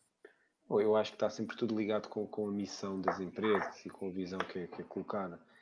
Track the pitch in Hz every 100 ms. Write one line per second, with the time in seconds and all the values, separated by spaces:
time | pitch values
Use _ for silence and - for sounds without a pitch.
0 | - _ - _ _ _ _ 113 104 107
1 | 104 - 107 - 110 - 117 110 104 107
2 | - - 101 - 104 101 98 - 98 95
3 | 92 98 92 87 107 101 - - - -
4 | 98 92 90 92 90 92 85 - 87 -
5 | 92 107 95 85 - -